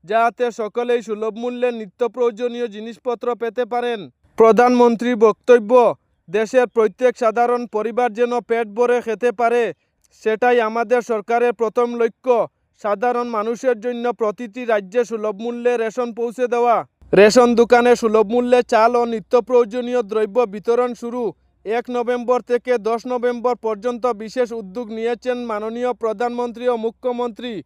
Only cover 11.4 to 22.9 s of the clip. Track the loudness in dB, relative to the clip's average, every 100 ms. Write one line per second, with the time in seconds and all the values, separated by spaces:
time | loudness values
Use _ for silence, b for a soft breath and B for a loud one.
11.4 | 0 0 -2 0 -2 0 -2 _ 0 0
12.4 | 0 _ _ _ -4 -2 0 -2 -4 -4
13.4 | -4 -2 -2 -2 -4 -4 -4 -2 -4 -4
14.4 | -12 -8 -2 -2 0 -4 -2 -4 -6 -6
15.4 | -8 -4 -2 -2 -4 -4 -6 -4 -6 -4
16.4 | -2 0 2 2 -2 _ 2 6 8 8
17.4 | 6 4 6 6 6 2 2 2 2 0
18.4 | 2 2 4 4 4 2 -2 -4 0 0
19.4 | 4 2 2 -2 -4 -4 -2 -4 -2 0
20.4 | -2 -4 -2 0 -2 -6 -10 -6 -6 -8
21.4 | _ _ -6 -6 -4 -6 -2 -4 0 -2
22.4 | 0 -4 0 -2 0